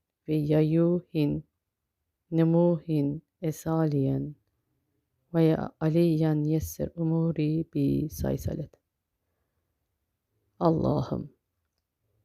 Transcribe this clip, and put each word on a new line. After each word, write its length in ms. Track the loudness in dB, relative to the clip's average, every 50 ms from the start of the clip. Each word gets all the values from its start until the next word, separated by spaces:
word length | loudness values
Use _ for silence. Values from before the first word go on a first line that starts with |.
| _ _ _ _ _ -4
ve 60 | -4
yayuhin 1080 | -2 0 2 2 2 2 2 2 2 2 2 0 -2 -4 _ -2 -2 0 0 -2 -4 -8 _ _ _ _ _ _ _ _ _ _ _ _ _ _ _ _ _
nemuhin 920 | 0 2 2 4 4 4 4 2 2 0 -2 -2 -2 0 0 -2 -4 -6 -10 _ _ _
esaliyen. 920 | -6 -6 -6 -6 -6 -2 0 0 0 0 0 0 0 0 -2 -4 -6 -8 -12 -16 _ _ _ _ _ _ _ _ _ _ _ _ _ _ _ _ _ _ 0
Veya 380 | 2 4 4 2 0 -2 -8 -6 _
aleyyen 600 | -2 0 2 2 4 4 2 2 2 2 2 0
yessir 480 | 0 0 0 0 -2 -4 -6 -8 -8 -6 -4
umuri 720 | -4 -2 0 0 0 0 0 0 -2 -2 0 -2 -2 -4 -4 -2
bi 360 | -2 0 0 0 0 -2 -4
saysalet. 600 | -6 -4 -4 -4 -4 -4 -4 -6 -6 -8 -10 -12 _ _ _ _ _ _ _ _ _ _ _ _ _ _ _ _ _ _ _ _ _ _ _ _ _ _ _ _ _ _ _ _ _ _ _ _ _ -2
Allah'ım, 720 | 0 2 2 2 0 0 0 -2 -2 -4 -6 -8 -8 -12 -16 _ _ _ _ _ _ _ _ _ _ _ _ _ _ _ _ _